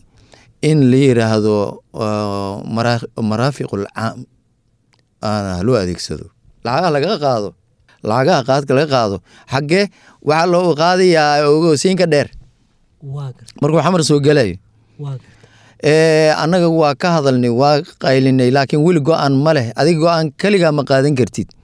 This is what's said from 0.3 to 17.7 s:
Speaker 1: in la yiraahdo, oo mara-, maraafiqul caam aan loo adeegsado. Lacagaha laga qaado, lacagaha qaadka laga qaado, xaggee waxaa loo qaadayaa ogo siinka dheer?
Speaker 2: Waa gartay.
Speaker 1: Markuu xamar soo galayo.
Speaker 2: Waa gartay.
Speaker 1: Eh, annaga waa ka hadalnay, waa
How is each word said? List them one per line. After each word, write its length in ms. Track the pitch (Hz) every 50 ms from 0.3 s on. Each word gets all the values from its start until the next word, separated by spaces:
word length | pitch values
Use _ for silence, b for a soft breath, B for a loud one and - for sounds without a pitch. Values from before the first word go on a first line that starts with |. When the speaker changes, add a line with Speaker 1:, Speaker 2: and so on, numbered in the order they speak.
| b b b b _ _ -
Speaker 1:
in 280 | 151 156 156 139 127
la 60 | 123
yiraahdo, 580 | 131 143 139 123 113 113 110 110 110 104 107 107 104 101 - - - - _ -
oo 680 | - 110 107 107 104 104 104 101 101 98 98 98 104 -
mara-, 400 | - 110 110 117 120 120 117 - - - - 117
maraafiqul 640 | 107 107 107 123 139 139 - 131 - - 101 98 - -
caam 320 | - 110 113 - 120 127 - _ _ _ _ _ _ _ _ _ _ _ _ _ _ _ _ _ _ -
aan 400 | 110 104 107 101 98 92 87 92
loo 160 | 113 127 113
adeegsado. 480 | 95 90 87 85 - - 80 76 80 - _ _ _ _ _ _ _
Lacagaha 260 | 117 120 147 180 175 151
laga 260 | 139 135 175 220 170
qaado, 280 | 147 139 127 113 104 95 82 _ _ _ _ _ _ b b b -
lacagaha 360 | 110 107 123 131 151 185 151 127 131
qaadka 240 | 131 139 143 139 139
laga 140 | 131 156 156
qaado, 280 | 139 127 117 104 98 90 b b b b b b -
xaggee 320 | 131 147 143 160 196 202 196 b b b b b b -
waxaa 220 | - 151 160 165 180
loo 240 | 175 175 185 175 156
qaadayaa 720 | 139 160 175 185 185 190 185 170 156 151 147 147 147 151
ogo 320 | 147 147 156 165 170 156
siinka 300 | 139 - 190 190 175 180
dheer? 220 | 170 151 143 127 - - - - - _ _ _ _ _ _ _ _ _ _ -
Speaker 2:
Waa 260 | 143 135 143 143 131 127
gartay. 160 | - 120 - - -
Speaker 1:
Markuu 200 | 147 147 156 165 139
xamar 180 | 160 190 180 156
soo 160 | - 147 147
galayo. 360 | 143 143 151 151 123 98 87 92 - _ _ _ _ _ _ -
Speaker 2:
Waa 120 | 147 139 135
gartay. 160 | 123 b b b b b b b b b b b b -
Speaker 1:
Eh, 480 | 151 151 160 160 165 156 156 160 151 151
annaga 360 | - - 151 175 185 175 170 165
waa 220 | 160 160 147 139
ka 140 | 131 - 180 170 165
hadalnay, 300 | 143 139 127 127 123 120 117
waa 300 | 117 139 143